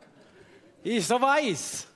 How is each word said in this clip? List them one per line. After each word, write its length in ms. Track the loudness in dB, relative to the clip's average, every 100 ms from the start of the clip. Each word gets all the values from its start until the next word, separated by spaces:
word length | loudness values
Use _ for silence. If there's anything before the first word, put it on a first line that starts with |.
| -20 -20 -20 -20 -20 -20 -20 _
Ich 200 | -2 0
so 160 | 0 2
weiß. 680 | 2 2 2 -2 -6 -10 -14